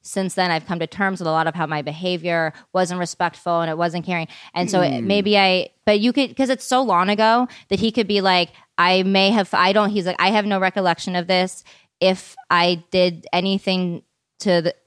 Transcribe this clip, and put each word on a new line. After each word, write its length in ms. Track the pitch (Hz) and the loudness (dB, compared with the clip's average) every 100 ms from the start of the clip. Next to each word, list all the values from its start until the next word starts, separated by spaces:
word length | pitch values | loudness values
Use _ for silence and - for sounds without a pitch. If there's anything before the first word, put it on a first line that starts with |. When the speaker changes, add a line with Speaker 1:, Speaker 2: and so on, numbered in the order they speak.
Speaker 1:
since 320 | - 196 190 | -8 -6 -4
then, 160 | - 180 | -2 -2
I've 160 | 160 - | -2 -4
come 140 | 170 | -6
to 60 | 160 | -6
terms 340 | - 196 185 | -2 -4 -2
with 80 | 170 | -2
a 20 | |
lot 160 | 160 160 | 0 -2
of 80 | |
how 100 | 165 | -4
my 160 | 156 151 | -6 -4
behavior 720 | 147 156 185 175 170 170 160 - _ | -8 -6 -6 -4 -2 -2 -2 -6 _
wasn't 240 | 185 175 180 | -2 -2 -4
respectful 640 | 170 - 175 - 175 170 | -8 -4 -4 -4 -4 -2
and 100 | 165 | -2
it 80 | 160 | -2
wasn't 260 | 170 175 | -4 -4
caring." 220 | 165 175 160 - - | -6 -6 -6 -14 -10
And 160 | 175 180 | -6 -2
so 120 | 185 | 0
it, 160 | 175 - | 0 -2
Speaker 2:
Hmm. 60 | 190 | 0
Speaker 1:
maybe 320 | 202 202 202 | 0 2 4
I, 320 | 190 185 - _ - | 4 2 -4 _ 0
but 140 | 208 | 2
you 120 | 233 | 2
could, 240 | 240 254 - | 0 -2 -2
'cause 140 | 262 | -2
it's 140 | 262 | -2
so 180 | - 254 | 0 0
long 260 | 247 175 185 | 2 2 2
ago 380 | 208 220 233 247 - _ | 2 4 4 0 -6 _
that 100 | 196 | -2
he 140 | 226 | 0
could 160 | 220 202 | 0 0
be 120 | 202 | 0
like, 300 | 190 180 170 - _ - | 2 2 0 -8 _ 0
"I 280 | 175 185 | 2 4
may 260 | 190 196 196 | 4 2 4
have, 240 | 220 190 | 2 0
I 180 | - 185 | 2 2
don't," 180 | 202 202 | 2 2
he's 160 | 208 180 | -2 -4
like, 140 | - | 0
"I 100 | 190 | 2
have 120 | 214 | 2
no 140 | 202 196 | 0 0
recollection 560 | 185 202 180 165 - | 0 0 0 -2 -4
of 140 | 180 175 | -4 0
this. 340 | 185 185 - - - _ _ | 0 0 -6 -20 -20 _ _
If 340 | 185 185 - - - | 0 0 -8 -20 -2
I 320 | 175 175 170 - | 2 2 0 -2
did 360 | 185 180 165 - | 0 0 0 -4
anything 680 | 175 190 196 - 185 180 170 _ _ _ _ | -2 0 -2 -2 -2 -4 -6 _ _ _ _
to 200 | 208 175 | 0 0
the 140 | 165 - | 0 -6